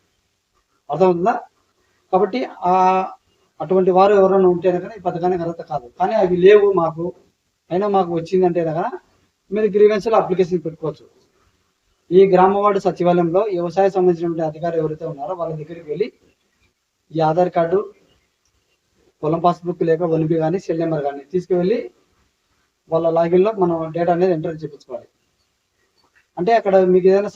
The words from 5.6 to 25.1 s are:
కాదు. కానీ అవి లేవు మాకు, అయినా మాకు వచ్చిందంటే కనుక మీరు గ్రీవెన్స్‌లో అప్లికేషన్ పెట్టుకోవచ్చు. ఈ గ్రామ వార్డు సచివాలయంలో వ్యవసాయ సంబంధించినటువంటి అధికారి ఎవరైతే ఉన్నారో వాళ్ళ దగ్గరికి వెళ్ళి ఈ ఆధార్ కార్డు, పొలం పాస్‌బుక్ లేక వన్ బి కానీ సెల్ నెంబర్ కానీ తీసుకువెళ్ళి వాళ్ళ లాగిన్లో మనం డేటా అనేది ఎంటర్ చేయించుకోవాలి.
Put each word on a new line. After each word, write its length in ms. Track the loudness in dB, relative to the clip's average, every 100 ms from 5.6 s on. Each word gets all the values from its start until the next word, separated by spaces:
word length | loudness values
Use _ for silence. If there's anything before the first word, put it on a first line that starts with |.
| -8
కాదు. 180 | -10 -10 -6
కానీ 160 | -2 0
అవి 160 | 0 4 6
లేవు 220 | 6 6 2
మాకు, 240 | -2 -4 -10 -12 _ _ _ _ -8
అయినా 180 | -4 0 0
మాకు 160 | -2 -4
వచ్చిందంటే 460 | -2 0 0 0 -2
కనుక 220 | -4 -6 -8 _ _ _ _ -8
మీరు 180 | -2 0 4
గ్రీవెన్స్‌లో 420 | 4 2 0 0
అప్లికేషన్ 400 | 0 0 -2 -2 -6
పెట్టుకోవచ్చు. 400 | -10 -10 -10 -16 _ _ _ _ _ _ _ _ _ 0
ఈ 100 | 4 6
గ్రామ 200 | 6 4 4
వార్డు 180 | 0 0 -2
సచివాలయంలో 520 | -2 0 2 2 0 0
వ్యవసాయ 340 | -2 -4 0 0 2
సంబంధించినటువంటి 500 | 2 2 -2 -4 -6
అధికారి 260 | -6 -6 -2
ఎవరైతే 240 | -4 -4 -10
ఉన్నారో 200 | -10 -8 -8
వాళ్ళ 120 | -8 -8
దగ్గరికి 260 | -12 -14 -10
వెళ్ళి 160 | -6 -6 -8 _ _ _ _ _ _ _ _ _
ఈ 80 | -2 0
ఆధార్ 200 | 2 0 0
కార్డు, 240 | 0 0 -4 -12 _ _ _ _ _ _ _ _ _ _ _ _
పొలం 180 | -4 0
పాస్‌బుక్ 400 | 0 -2 -4 -4 0
లేక 140 | 0 0
వన్ 120 | 0 0
బి 80 | 0
కానీ 160 | -2 -2
సెల్ 160 | -4 -4
నెంబర్ 200 | -2 -4 -4
కానీ 140 | -8 -8
తీసుకువెళ్ళి 440 | -6 -2 -2 0 -2 -6 _ _ _ _ _ _ _ _ _ -4
వాళ్ళ 160 | -2 0 0
లాగిన్లో 340 | 2 2 2 2
మనం 140 | -2 -2 -4 -4
డేటా 160 | 0 0
అనేది 160 | 0 0
ఎంటర్ 200 | -4 -8
చేయించుకోవాలి. 440 | -12 -16 -16 -16 -16